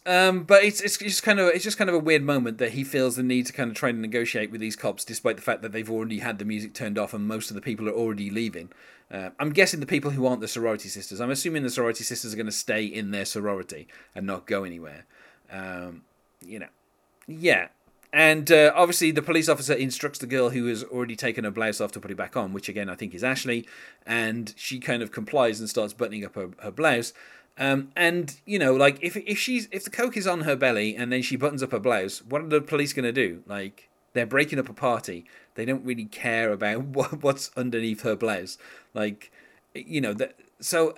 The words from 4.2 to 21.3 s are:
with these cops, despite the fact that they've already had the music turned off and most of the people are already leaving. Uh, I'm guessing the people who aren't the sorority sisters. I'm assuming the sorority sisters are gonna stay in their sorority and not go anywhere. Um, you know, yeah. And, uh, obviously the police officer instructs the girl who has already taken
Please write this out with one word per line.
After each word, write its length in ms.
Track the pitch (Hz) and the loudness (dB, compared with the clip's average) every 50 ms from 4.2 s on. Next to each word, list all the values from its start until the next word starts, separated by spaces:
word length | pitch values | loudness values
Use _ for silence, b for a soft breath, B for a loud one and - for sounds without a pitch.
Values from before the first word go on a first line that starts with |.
| 117 117 - 113 107 104 | 0 0 0 -2 -2 -4
with 100 | 107 110 | -4 -6
these 140 | 107 110 107 | -6 -6 -6
cops, 280 | - - 117 98 - - | -4 -4 -4 -4 -4 -8
despite 340 | - 113 - - 120 107 - | -8 -8 -2 0 0 0 0
the 40 | |
fact 220 | - - 113 - 110 | 0 -2 -2 -2 -4
that 80 | 110 | -6
they've 180 | 101 113 110 110 | -6 -6 -4 -4
already 300 | 113 110 110 113 110 101 | -2 -2 -2 -2 -4 -4
had 180 | 98 120 113 101 | -4 -4 -6 -4
the 80 | 104 | -4
music 300 | 107 107 107 107 107 - | -4 -4 -4 -6 -8 -8
turned 240 | - 123 107 101 110 | -8 -6 -4 -2 -2
off 160 | 101 101 - | -2 -4 -4
and 120 | 107 104 104 | -4 -4 -4
most 220 | 110 110 107 - | -4 -4 -6 -8
of 60 | 110 | -10
the 60 | 98 | -8
people 280 | - 135 113 104 110 107 | -6 -6 -6 -4 -4 -2
are 40 | 101 | -2
already 360 | 113 117 113 107 101 101 101 | 0 0 0 -2 -2 -4 -4
leaving. 420 | 101 113 117 110 98 87 85 90 B B B B B B B B | -2 -2 -2 -4 -4 -8 -12 -16 B B B B B B B B
Uh, 220 | - 95 95 92 - - | -10 -10 -10 -10 -6 -4
I'm 100 | 143 151 | -4 0
guessing 300 | 147 190 190 180 - 156 | 2 4 2 2 2 -2
the 80 | 139 - | -4 -2
people 240 | - 143 139 147 | -2 -2 0 -2
who 160 | 139 135 127 127 | -2 0 0 0
aren't 140 | 127 110 | 0 -2
the 60 | 110 107 | -4 -6
sorority 420 | - 117 117 113 107 104 - 98 | -4 -2 -2 -2 -2 -4 -6 -10
sisters. 300 | - 101 95 - 98 95 | -12 -12 -12 -10 -8 -6
I'm 120 | 117 127 | -4 -4
assuming 320 | 139 135 - 175 160 151 135 | -2 -2 -2 -4 -2 -2 -2
the 60 | 123 | -2
sorority 320 | 120 131 120 117 113 - 113 | -2 0 0 0 -2 -2 -6
sisters 320 | - 123 117 - 113 107 | -6 -6 -6 -8 -8 -6
are 20 | 107 | -6
gonna 140 | 113 107 | -6 -6
stay 340 | 101 - - - 110 110 107 | -6 -6 -4 -2 -2 -2 -2
in 240 | 101 78 107 107 98 | -4 -4 -6 -6 -4
their 160 | 104 101 98 | -4 -4 -4
sorority 640 | - - 107 101 104 101 92 90 - 85 76 76 B B B B B B | -4 -4 -4 -2 -2 -2 -4 -6 -8 -12 -16 -16 B B B B B B
and 140 | 98 98 98 | -8 -6 -6
not 180 | 98 90 - | -6 -6 -4
go 180 | - 107 98 98 | -4 -2 -2 -2
anywhere. 420 | 90 85 85 80 76 73 80 90 b b b b b b b b - | -4 -10 -12 -14 -16 -18 -18 -20 b b b b b b b b -16
Um, 520 | - 95 95 92 92 90 87 90 85 85 - _ _ _ _ _ _ _ - | -14 -12 -10 -10 -10 -10 -10 -12 -14 -16 -20 _ _ _ _ _ _ _ -20
you 140 | 87 107 107 | -16 -16 -14
know, 80 | 85 - _ _ _ _ _ _ _ _ _ _ - - | -14 -16 _ _ _ _ _ _ _ _ _ _ -20 -18
yeah. 420 | 156 160 175 170 127 90 87 - - _ _ _ _ _ _ _ | -10 0 4 4 4 4 2 -2 -8 _ _ _ _ _ _ _
And, 380 | - 147 160 156 156 156 147 151 | 4 6 8 8 8 6 6 8
uh, 200 | 170 156 151 151 - | 10 10 10 10 8
obviously 360 | 170 180 170 170 - 175 160 | 8 6 6 4 4 2 2
the 100 | 151 151 | 2 2
police 280 | - - 160 160 156 165 | 0 2 2 2 4 4
officer 240 | 151 147 135 139 147 | 2 2 2 0 0
instructs 460 | 123 135 131 123 - - 139 - - | 0 0 -2 -2 -4 -6 -6 -6 -8
the 60 | 131 | -6
girl 260 | 120 131 131 123 120 | -2 2 2 2 2
who 160 | 127 127 120 120 | 2 0 0 0
has 160 | 117 110 123 | -2 -2 -6
already 320 | - 120 123 123 117 113 | -6 -6 -4 -4 -4 -4
taken 280 | 107 - 120 | -4 -4 -2